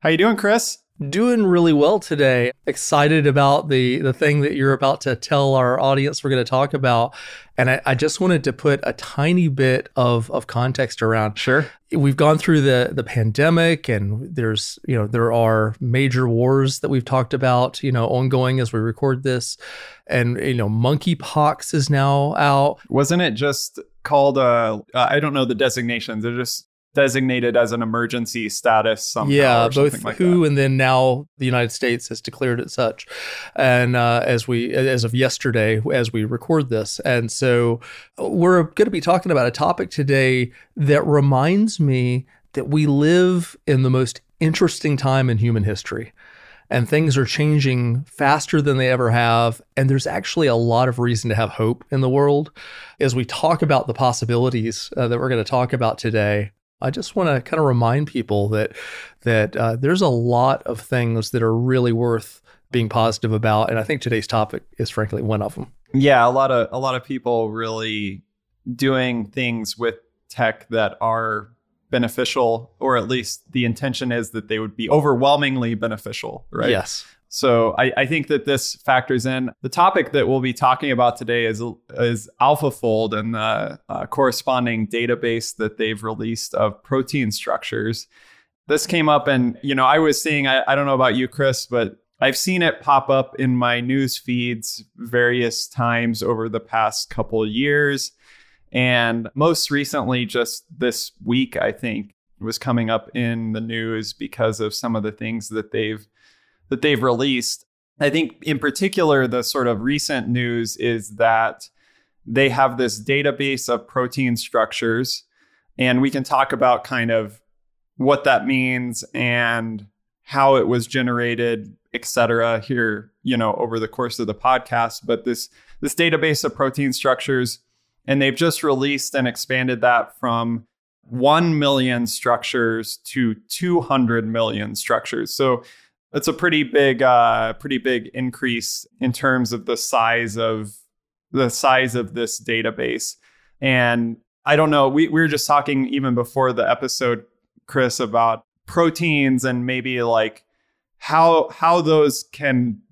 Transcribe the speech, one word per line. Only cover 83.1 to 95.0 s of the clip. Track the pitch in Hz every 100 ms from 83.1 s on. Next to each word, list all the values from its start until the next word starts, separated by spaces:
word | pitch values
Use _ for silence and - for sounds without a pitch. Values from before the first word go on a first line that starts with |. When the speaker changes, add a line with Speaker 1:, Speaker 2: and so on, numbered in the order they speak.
Speaker 1:
and | 107 113
the, | 113 113 107 107 - -
uh, | - -
corresponding | - 131 120 - 127 120 113 104
database | 117 120 120 120 113 110 -
that | 107 107
they've | 110 107
released | 110 110 110 113 -
of | - 107 98
protein | - 135 127 143 113
structures. | 104 - - - 113 107 117 - _ _ _ _ _ -
This | 151 -
came | 175 151
up | 147 143
and, | 131 123 117
you | 139
know, | 135
I | 131 151
was | 156 143
seeing, | 160 147 139
I, | 131 -
I | 139
don't | 143
know |
about | 131 131 120
you, | 127
Chris, | - 135 123 -
but | 123 104 - _ _
I've | 131 131
seen | - 185
it | 165 -
pop | - 139 -
up | 135 131 -
in | 131 123
my | 120 120
news | 123 135 131 -
feeds | - 123 120 113 - - -
various | -